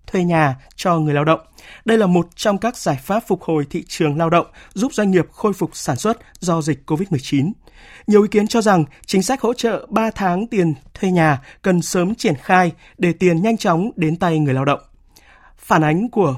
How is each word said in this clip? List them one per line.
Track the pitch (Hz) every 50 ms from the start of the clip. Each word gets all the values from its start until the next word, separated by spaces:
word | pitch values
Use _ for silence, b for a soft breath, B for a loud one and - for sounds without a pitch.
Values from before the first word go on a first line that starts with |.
| -
thuê | - - 190 180
nhà | 175 170 160 156 139 131 131 b b b
cho | - - 190 170 160
người | 156 151 143
lao | 147 147
động. | 160 160 - - _ B B B B B B B
Đây | 220 226 226
là | 208
một | 180 175 175 170 170 -
trong | - - 220 202 190
các | 214 233 247
giải | - - 185 147 131
pháp | - - 196 226 - -
phục | 214 180
hồi | - - 165 151 143 -
thị | - 175 - -
trường | - - 175 151 143 156
lao | 165 165
động, | 170 170 156 - B B B B B
giúp | 190 220 269 -
doanh | - 208 196
nghiệp | 190 175 160 -
khôi | - - - 214
phục | 196 - 170 151
sản | - - - - 139
xuất | 120 - 214 226 - B B B B
do | - 175 170 165
dịch | 151 156 143 - -
covid | - 156 151 196 196
mười | 170 131
chín. | - - - 139 131 180 226 _ B B B B B B B B B
Nhiều | - 208 208
ý | 208 208
kiến | - 208 202
cho | 220 - 233
rằng | 214 214 196 175 151 B B B B
chính | - - 185
sách | 180 - 190 -
hỗ | - 220 254
trợ | - - 233 208 160 - -
ba | - 214 226 220
tháng | 214 - 202 185 175 185 220
tiền | 233 - 202 175 165 147 - - - -
thuê | - - 190
nhà | 180 175 160 156 143 131 B B B B
cần | B 190 180 175
sớm | 165 - - 185 175 180 226
triển | - - 220 151 127
khai | - - 190 185 185 175 - b b b b b
để | - 175
tiền | 165 165 185 180 170 160
nhanh | 185 226 226
chóng | 214 - 202 170 160 185 240 -
đến | - 165 156 165
tay | 170 196 175 160 156
người | 151 143 131
lao | 131 139
động. | 143 143 - - _ _ _ _ b b b b b b b b b b
Phản | b - - 214 170 156
ánh | 151 156 175 220 240
của | - 220 190 147 131